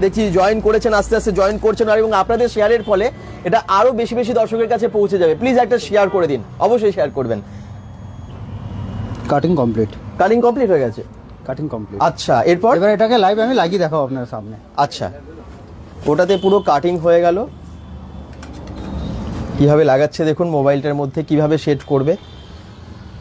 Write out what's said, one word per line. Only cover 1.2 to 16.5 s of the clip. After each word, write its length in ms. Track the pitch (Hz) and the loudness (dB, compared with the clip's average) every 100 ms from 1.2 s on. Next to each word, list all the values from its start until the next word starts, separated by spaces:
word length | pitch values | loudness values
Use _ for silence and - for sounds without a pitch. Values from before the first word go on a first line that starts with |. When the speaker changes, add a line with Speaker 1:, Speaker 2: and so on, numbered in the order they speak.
| 220 | 0
Speaker 1:
জয়েন 260 | 185 196 208 | 2 0 2
করছেন, 320 | 220 208 220 | 0 2 2
আর 80 | 214 | 2
এবং 160 | 220 | 2
আপনাদের 360 | 208 190 226 240 | 2 2 2 0
শেয়ারের 340 | 214 208 233 | 2 2 2
ফলে 280 | 202 190 233 - - - | 2 0 0 -4 -12 -10
এটা 180 | 180 220 - | 0 0 2
আরও 240 | 196 240 | 4 4
বেশি 240 | 233 233 233 | 2 -2 -2
বেশি 180 | 226 | 0
দর্শকের 340 | 233 214 226 220 | 0 0 0 0
কাছে 200 | 233 233 | 0 0
পৌঁছে 300 | 220 202 190 | 0 0 2
যাবে। 180 | 170 156 | 2 2
প্লিজ 220 | 247 240 | 2 2
একটা 220 | 233 240 | 2 0
শেয়ার 300 | - 208 196 | 0 2 2
করে 180 | 196 165 | 2 0
দিন, 160 | 131 101 - | -2 -6 -2
অবশ্যই 320 | 185 240 214 | 0 2 2
শেয়ার 180 | 190 147 | 0 -2
করবেন। 320 | 135 120 107 - - - - - - - - - - - - - - - - - - - | -2 -2 -4 -6 -14 -16 -16 -16 -16 -16 -16 -14 -14 -12 -12 -10 -10 -8 -8 -8 -8 -2
Speaker 2:
কাটিং 260 | 143 160 170 | 0 2 2
কমপ্লিট। 340 | 120 110 107 - - - | 2 0 -2 -4 -8 0
Speaker 1:
কাটিং 240 | 190 233 | 2 4
কমপ্লিট 280 | 240 240 233 | 2 2 2
হয়ে 100 | 165 | 2
গেছে? 240 | 123 104 - - - - - | 2 -4 -12 -18 -20 -14 -10
Speaker 2:
কাটিং 200 | 131 147 | -8 -6
কমপ্লিট। 340 | 120 104 101 | -8 -8 -2
Speaker 1:
আচ্ছা, 420 | 160 - - 131 | -2 0 0 2
এরপর? 340 | 127 175 226 170 | 4 2 4 4
Speaker 2:
এবার 120 | 202 | 4
এটাকে 280 | 208 220 240 | 4 2 4
লাইভ 220 | 190 208 | 4 2
আমি 160 | 226 254 | 2 2
লাগিয়ে 240 | 170 196 | 0 0
দেখাবো 240 | 160 156 | 0 0
আপনার 220 | 131 131 120 | -2 -4 -6
সামনে। 240 | 117 104 107 - - | -10 -12 -14 -8 -2
Speaker 1:
আচ্ছা, 340 | 143 - 95 71 - - - - - - - - 139 | -2 -2 -8 -8 -16 -18 -18 -20 -20 -20 -18 -6 0
ওটাতে 320 | 151 180 196 | 2 2 2
পুরো 220 | 190 | 2